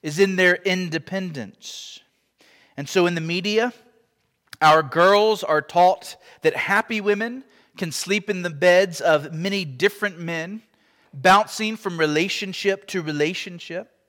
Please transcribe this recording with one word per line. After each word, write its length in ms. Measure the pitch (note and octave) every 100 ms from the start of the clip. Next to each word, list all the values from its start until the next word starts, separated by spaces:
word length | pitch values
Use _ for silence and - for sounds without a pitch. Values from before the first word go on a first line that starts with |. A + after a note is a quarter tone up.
is 200 | D#3 D3
in 160 | G3 F#3
their 180 | F#3
independence. 1400 | F3 F#3+ F#3 F3+ D#3+ - F#3+ F#3 D3 G#2 _ - - - - _ _ _ _ _ _ _ -
And 120 | C#3
so 180 | F#3+ F3
in 100 | F3
the 40 |
media, 520 | D#3+ F3 F#3+ G#3+ A#3+ - _ _ _ _ _ _ _ -
our 180 | D#3 D#3
girls 640 | D3 D#3 F3+ G3+ G#3+ G#3+
are 180 | - D3+
taught 540 | D3+ F3 F3+ - - - _ -
that 120 | D#3+
happy 460 | - - G3+ A3 A3
women 420 | G3+ G#3 A3+ B3+ - _ _ -
can 140 | F3
sleep 400 | - - G#3 -
in 120 | F#3
the 80 | F3
beds 500 | D3 F3+ F3+ G3 D#3+
of 320 | E3+ D3+ D3
many 300 | D#3+ F#3 G3
different 560 | E3 B2+ G3+ - G#3 E3+
men, 420 | E3+ E3 E3+ G#3+ _ _ _ _ _
bouncing 640 | C#3 F3+ G3 G#3+ - A3 A3
from 220 | G3+ E3+
relationship 880 | D#3 D3+ F#3+ - G3+ F3+ G3+ G3 -
to 160 | F#3+
relationship. 880 | D#3+ D3+ D3+ F3+ - F3 - E3+ A3+ _